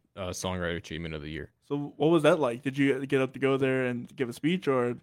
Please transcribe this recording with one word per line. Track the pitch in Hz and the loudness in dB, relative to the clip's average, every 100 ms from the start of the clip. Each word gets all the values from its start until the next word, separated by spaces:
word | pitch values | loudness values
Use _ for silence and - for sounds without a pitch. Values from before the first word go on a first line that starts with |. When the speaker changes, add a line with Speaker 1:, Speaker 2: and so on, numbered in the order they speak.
| _ - | _ -10
Speaker 1:
uh, | 92 | -8
Songwriter | 85 95 92 87 85 | -6 -4 -2 -2 -4
Achievement | - 80 82 | -6 -10 -8
of | 78 | -8
the | 73 | -8
Year. | 78 - _ _ | -10 -12 _ _
Speaker 2:
So | 143 143 - | -6 -6 0
what | 147 | 4
was | 170 | 6
that | 147 165 | 6 4
like? | 135 120 | 2 -2
Did | 139 131 | -4 2
you | 139 131 139 | 2 2 0
get | 139 | 0
up | 131 | 0
to | - | 0
go | 135 135 | 0 2
there | 135 131 127 | 2 0 0
and | 120 - - | -4 -8 -6
give | 120 | -6
a | |
speech, | 117 151 185 147 | -2 0 0 2
or? | 131 120 120 | 2 0 -2